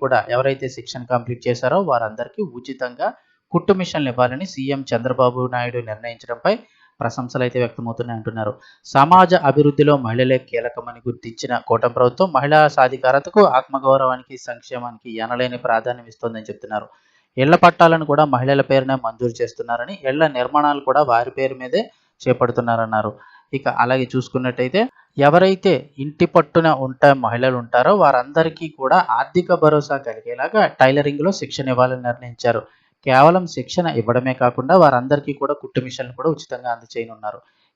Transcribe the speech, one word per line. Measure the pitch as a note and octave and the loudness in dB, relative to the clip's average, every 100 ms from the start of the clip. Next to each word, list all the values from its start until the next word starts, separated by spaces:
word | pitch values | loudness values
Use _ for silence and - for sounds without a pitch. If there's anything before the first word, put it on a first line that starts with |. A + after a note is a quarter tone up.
కూడా, | C3+ B2 G2+ A#2+ | 0 0 0 -2
ఎవరైతే | C3+ C3 C3+ | 0 -2 -8
శిక్షణ | - - C3 B2 | -12 -14 -14 -4
కంప్లీట్ | B2 A#2 A#2+ - | -4 -4 -8 -4
చేశారో | A#2+ B2+ E3+ F#3 | -2 0 -2 0
వారందరికీ | B2 A2+ A2 A#2+ - F#3+ A#2+ | -2 -2 -8 -12 -8 -10 -10
ఉచితంగా | B2 C3+ B2 B2 F#3+ - _ _ _ | -14 -10 -10 -6 -8 -8 _ _ _
కుట్టు | E3+ - | -4 0
మిషన్లు | F#3+ F3 D#3+ C#3 | -2 -2 -6 -6
ఇవ్వాలని | B2 B2 C3 F#3 | -2 -2 -2 -12
సీఎం | - C3+ C#3 C3 | -10 -8 -6 -4
చంద్రబాబు | A#2 B2 B2+ B2+ B2 B2+ | -4 -4 0 0 0 -6
నాయుడు | B2 A#2+ A#2+ A2+ | -4 -6 -8 -10
నిర్ణయించడంపై | G#2+ A#2 A#2 - A#2 F3 G#3+ - _ _ - | -12 -14 -16 -14 -6 -4 -4 -8 _ _ -8
ప్రశంసలు | A#2 B2 B2 C3 | -8 -6 -8 -4
అయితే | B2 B2 | -4 -2
వ్యక్తమవుతున్నాయి | A#2 - A#2 A#2 A#2+ A2+ | -6 -6 -12 -8 -8 -8
అంటున్నారు. | A2 A2+ G#2+ - _ _ - | -10 -6 -8 -8 _ _ -4
సమాజ | C3+ E3 F#3 F3+ F3 D3 | 2 6 6 6 4 2
అభివృద్ధిలో | C#3 D3 C#3+ D3 C#3+ | 4 4 4 4 4
మహిళలే | A#2 A#2 B2+ C3 B2+ | 0 0 2 0 -2
కీలకమని | A#2 A#2+ A#2+ A#2+ A#2 A#2+ | -6 -6 -8 -16 -12 -10
గుర్తించిన | A#2 A#2 A2+ B2 A#2+ - | -10 -12 -12 -6 -6 -2
కూటమి | A2+ B2 A#2+ | -2 0 2
ప్రభుత్వం | B2 B2 F#3 C#3 | 0 2 0 0
మహిళా | C#3+ D3+ D3+ | 2 4 4
సాధికారతకు, | C3+ B2+ C3 B2+ C#3 - G#3+ F#3+ C3 | 4 2 2 0 0 0 4 4 4
ఆత్మగౌరవానికి, | - C3+ C3+ C3+ C3 B2+ B2+ C3 - | -2 -4 2 2 2 -2 -8 -20 -14
సంక్షేమానికి | A#2 - B2+ A#2+ A2+ B2 A2 | -16 -12 -12 -12 -14 -14 -10
ఎనలేని | A2+ B2 B2+ B2 B2 | -6 -4 -4 -4 -2
ప్రాధాన్యం | A2+ A#2+ B2 A#2 | -2 -2 -8 -12
ఇస్తోందని | - A#2 A2+ G#2+ | -10 -10 -10 -14
చెప్తున్నారు. | G2+ G#2+ G#2+ - _ _ _ _ - | -16 -8 -10 -10 _ _ _ _ -2
ఇళ్ల | C3+ F3 | 2 6
పట్టాలను | F3 E3 E3 E3 D3+ | 6 6 4 4 0
కూడా | C#3+ | 2
మహిళల | D3+ B2+ C3 C#3 C3+ | 2 2 2 0 2
పేరునే | C3+ C3 C3+ | 2 0 -4
మంజూరు | A#2 A2+ B2 A#2 | -4 -4 -6 -4
చేస్తున్నారని, | A#2 - A#2 A#2+ C3 G3 C3+ | -8 -8 -6 -6 -6 -8 -4
ఇళ్ల | C#3+ D#3+ B2+ | 0 0 0
నిర్మాణాలు | B2 D3 D3 C#3+ C#3 | -2 0 0 0 0
కూడా | C3+ | 0
వారి | C#3+ A#2 B2+ C3 | 2 2 0 -4
పేరు | C3 B2+ | -4 -4
మీదే | B2+ E3 A#3+ _ _ _ | -6 -4 -6 _ _ _
చేపడుతున్నారన్నారు. | C3 B2 B2 A#2+ A#2+ A2+ A2+ A2 G#2+ - - _ _ C#3 | -2 0 0 -2 -2 -2 -2 -2 -4 -8 -20 _ _ -6
ఇక | B2+ B2 | -4 -2
అలాగే | A#2+ C3 B2+ C3 | 0 0 -2 -4
చూసుకున్నట్టయితే, | B2 B2+ B2+ A#2+ B2+ F3 B3+ _ _ - | -4 -6 -6 -4 -2 -2 -2 _ _ 2
ఎవరైతే | C#3 E3+ F#3+ F#3+ G3 C3+ - - | 4 6 4 2 0 0 -2 -12
ఇంటి | C#3+ - F3 | -10 -2 2
పట్టున | F3+ - E3+ E3 C3+ C3 | 2 2 2 2 0 -2
ఉంటే | C3 C#3+ C3+ | 2 4 4
మహిళలు | A#2 A#2 C3 B2 | 0 -2 0 -2
ఉంటారో | A#2 B2 B2+ G3+ | -2 0 4 4
వారందరికీ | D#3 B2+ C3 D3 D#3+ D#3 D#3+ - | 4 2 0 -2 -2 -2 -14 -6
కూడా | C3 E3 D#3 A#2 | 2 2 2 -2
ఆర్థిక | C#3 F3+ F3+ | -2 -4 0
భరోసా | F3 D#3 D3+ C#3 C#3 A#2+ | 2 4 2 -2 -6 -8
కలిగేలాగా | A2 A#2 A#2+ D3+ G#3+ F3 - | -14 -12 -8 -4 0 0 2
టైలరింగ్‌లో | C3 C#3+ D3 C#3+ E3 G3 | 2 4 0 -2 -4 -4
శిక్షణ | C3 - C3 | -8 -8 -4
ఇవ్వాలని | B2 B2+ B2+ B2 | 0 0 -2 -6
నిర్ణయించారు. | A#2+ B2 A#2 A#2+ A2+ - _ _ _ C#3 | -8 -10 -6 -2 -2 -4 _ _ _ 0
కేవలం | B2+ D3+ F#3 F3 | 6 6 4 -2
శిక్షణ | - A#2+ - E3+ C3+ | -10 -8 -4 -4 -2
ఇవ్వడమే | A2 A#2+ C3 B2+ | 0 0 -2 -2
కాకుండా | B2 B2 C3 F#3 | -2 -2 0 4
వారందరికీ | D3+ B2+ B2+ C#3+ C#3+ | 4 2 0 -2 -2
కూడా | C#3 C#3 C#3+ | -6 -4 -6
కుట్టు | C3 - | -6 -8
మిషన్లు | B2+ B2 B2 B2+ | -8 -10 -14 -6
కూడా | D3 | -4
ఉచితంగా | D#3 - B2 B2 | -4 -8 -10 -8
అందజేయనున్నారు. | A#2 A#2 A#2+ A2+ A2 G#2+ - _ _ _ | -10 -10 -10 -10 -10 -12 -12 _ _ _